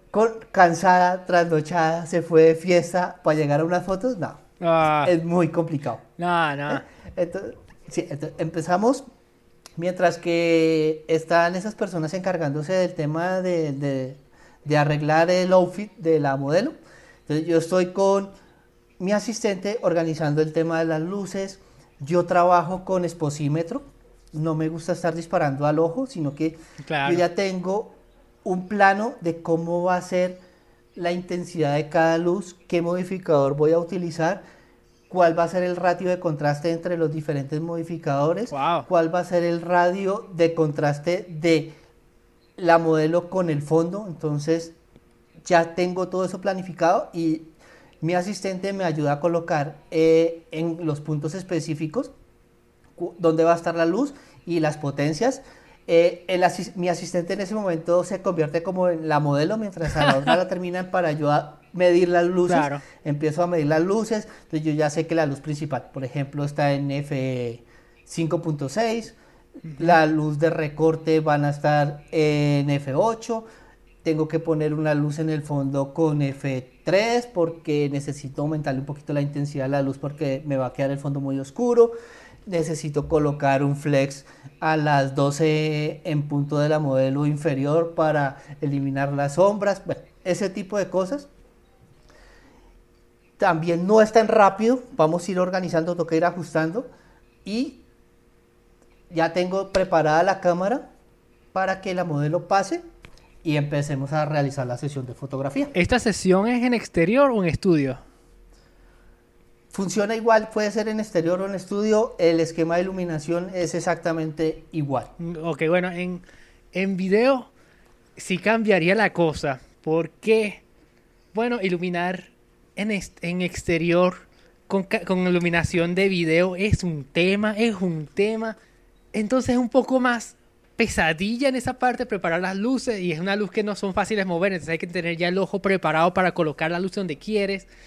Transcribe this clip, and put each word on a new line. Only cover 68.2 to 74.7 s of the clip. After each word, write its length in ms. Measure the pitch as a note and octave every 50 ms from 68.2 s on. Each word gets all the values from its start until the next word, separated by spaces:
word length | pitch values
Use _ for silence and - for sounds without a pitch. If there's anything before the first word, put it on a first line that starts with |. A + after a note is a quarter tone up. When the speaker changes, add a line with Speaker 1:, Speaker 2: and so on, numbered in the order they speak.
| E3 D#3 F3 E3
Speaker 1:
punto 260 | E3+ E3 D3+ C#3+ C#3+ C3
seis, 480 | - G#3 A#3 A3+ A3 A#3 A3 - - _ - - _ _ _ _ _ D4 -
Speaker 2:
Ujú. 40 | D#3+ D3 -
Speaker 1:
la 260 | E3 E3 E3+ E3 D#3
luz 340 | D#3 D#3 D#3 D3+ D3+ D3+ C#3+
de 100 | E3 D#3+
recorte 680 | D#3+ D#3+ D#3 C#3+ D3 - D#3 D#3+ D#3+ D#3 - D#3+ D#3+ D#3+
van 240 | D#3 D#3 D3 D3 D3
a 40 | C#3+
estar 520 | D3 D3 - D3 D3 D3 D3 D3 D3 - - -
en 580 | - D#3+ D#3 D3+ D3+ D3 D3 D3 D3 C#3+ C#3 D3
F 240 | C#3+ C#3 C#3+ C#3 C3
ocho, 500 | D3+ G3+ A3+ A3+ A3+ - - A3+ A3 A3 - - - - - - _ _ _ _ _ -
tengo 240 | E3 D#3 D#3 D#3 D3+
que 120 | - D#3+
poner 340 | D#3+ E3 D#3+ D3+ D3+ D3+